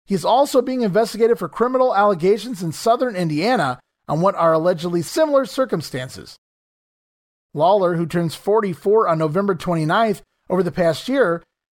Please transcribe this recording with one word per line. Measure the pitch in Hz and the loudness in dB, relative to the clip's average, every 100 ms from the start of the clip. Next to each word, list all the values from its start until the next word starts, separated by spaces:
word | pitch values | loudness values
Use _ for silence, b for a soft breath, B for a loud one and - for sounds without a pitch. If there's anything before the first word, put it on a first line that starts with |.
| - | -6
He | |
is | 190 | -4
also | 170 240 285 269 | 2 2 2 2
being | 262 254 | 0 -2
investigated | 220 185 226 208 233 233 | 0 0 0 0 0 0
for | 170 | -2
criminal | - 240 262 254 | -4 -2 2 2
allegations | 196 208 180 180 214 226 190 | 4 2 2 2 0 -2 -8
in | 170 | -8
southern | - 226 247 247 | -4 0 2 0
Indiana | 185 170 147 202 254 143 123 _ _ - | -2 -2 0 0 0 0 -4 _ _ -6
on | 147 | 0
what | 190 180 | 0 2
are | 165 | 2
allegedly | 160 170 180 175 175 | 2 2 -2 -2 -4
similar | - 330 311 277 | -4 -2 2 2
circumstances. | 262 - 262 175 - 135 127 98 - - _ _ _ _ _ _ _ _ _ _ _ | 0 -2 -2 -2 -6 -10 -10 -14 -20 -20 _ _ _ _ _ _ _ _ _ _ _
Lawler, | 143 165 208 180 170 | 0 2 4 2 0
who | 170 | -2
turns | 175 170 | -2 -4
forty-four | - - 214 208 160 190 220 196 | -4 0 0 0 -4 0 2 2
on | 160 | 0
November | 160 165 202 | 0 0 -2
twenty-ninth, | 175 - 165 156 190 226 196 _ _ - | -2 -2 -2 0 0 0 -2 _ _ -4
over | 185 | -2
the | 185 | -2
past | - 170 156 - | 0 0 0 -2
year, | 277 202 170 _ _ _ | 0 2 0 _ _ _